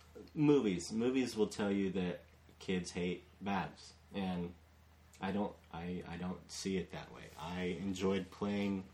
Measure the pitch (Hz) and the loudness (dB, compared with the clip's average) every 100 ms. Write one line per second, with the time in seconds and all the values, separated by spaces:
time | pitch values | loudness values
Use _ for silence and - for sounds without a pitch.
0 | - - - 156 147 143 110 87 - 110 | -20 -18 -8 4 8 8 8 2 0 0
1 | 123 131 117 110 98 - 101 101 95 90 | 2 2 0 2 0 2 2 2 2 2
2 | 90 - - - - - - 90 85 90 | -2 -4 -10 -20 -20 -12 -4 -2 -2 -2
3 | 90 90 - - 98 98 78 - - - | -2 -4 -8 -8 -2 -2 -2 -8 -20 -20
4 | - 98 95 90 87 - - - - - | -10 -4 -2 -2 -6 -10 -20 -20 -20 -20
5 | - - 95 101 104 - - 82 90 90 | -20 -8 -4 -2 -2 -6 -14 -8 -6 -6
6 | - 87 90 90 - - 98 95 - 78 | -8 -6 -6 -6 -10 -6 -2 -2 -2 -10
7 | - - 80 - 82 90 90 82 98 92 | -12 -16 -16 -10 -6 -2 -2 -2 -2 0
8 | 95 98 92 - 101 101 101 98 92 | 2 2 -2 -4 -2 0 0 0 -4